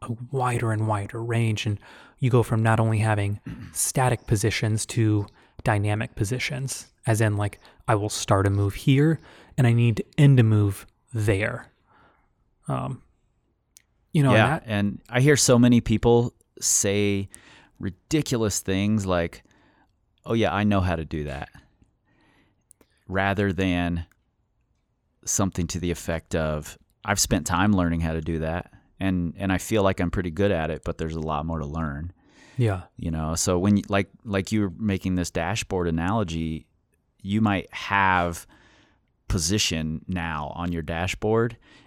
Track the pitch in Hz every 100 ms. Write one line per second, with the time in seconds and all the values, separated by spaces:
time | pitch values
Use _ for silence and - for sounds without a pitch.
0 | - 113 123 135 123 120 117 107 110 107
1 | 101 117 117 113 113 104 110 101 - -
2 | - - 131 120 110 110 113 113 113 110
3 | 110 104 101 104 - - 113 - - 151
4 | 127 120 - 107 110 - 110 110 - 120
5 | 110 104 101 _ _ - - 104 104 104
6 | - - 104 127 - 135 135 - - _
7 | - 107 110 104 104 - - _ - 107
8 | 104 - - 101 98 101 101 - - 135
9 | 156 156 - - - - 120 117 120 107
10 | - - 143 131 110 107 104 98 - _
11 | _ 113 104 98 113 120 - _ _ _
12 | _ _ _ _ _ _ - 131 127 127
13 | _ _ _ _ _ _ _ _ _ _
14 | _ 165 135 113 104 160 - 104 101 -
15 | - 123 139 143 - 120 120 120 - 110
16 | 120 120 120 - _ - - - 104 101
17 | 101 98 95 - - - _ - 95 -
18 | - 156 147 120 107 - - 95 104 107
19 | 95 87 85 - _ _ _ _ _ _
20 | _ _ - 113 98 95 104 101 92 85
21 | 78 82 73 69 - - - _ _ _
22 | _ _ _ _ _ _ _ _ _ _
23 | - 92 98 98 101 87 95 87 87 85
24 | 82 _ _ _ _ _ _ _ _ _
25 | _ _ - - 95 - 85 85 87 82
26 | - 82 - 85 78 76 76 - _ _
27 | - - - 95 76 87 104 98 87 85
28 | 82 80 78 82 78 87 - - _ -
29 | 95 92 85 - 98 90 - 110 98 95
30 | 87 101 90 80 101 85 80 76 - 80
31 | 80 80 78 76 80 80 73 80 78 71
32 | 85 - _ _ - - 113 92 - -
33 | 87 80 78 82 - 90 101 101 - 98
34 | 101 - 110 98 95 107 101 - 107 95
35 | 95 92 85 90 82 110 - 95 85 82
36 | 85 113 90 82 80 80 - _ _ _
37 | _ _ 95 107 107 95 - - - 101
38 | 95 90 87 85 - _ _ _ _ _
39 | _ _ - 95 78 104 - 82 80 80
40 | - 90 85 78 73 - 87 85 78 82
41 | 92 - 107 113 120 117 _ -